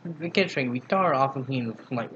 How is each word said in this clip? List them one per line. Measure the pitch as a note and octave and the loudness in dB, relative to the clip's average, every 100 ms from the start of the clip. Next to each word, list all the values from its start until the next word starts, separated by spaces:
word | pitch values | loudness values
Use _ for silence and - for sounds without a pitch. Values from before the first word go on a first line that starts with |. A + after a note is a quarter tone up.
| E3+ D#3+ | -12 -6
the | E3 | -2
interesting. | E3+ F3+ - B2+ | 2 2 2 0
We | B2 | -2
started | - F#3+ F3+ C#3 | 0 2 4 4
off | C3+ C#3 | 2 0
with | B2 | -2
seeing | C3+ A#2 | -2 -2
a | A2 - | -6 -6
slight | B2 A2+ | -4 -4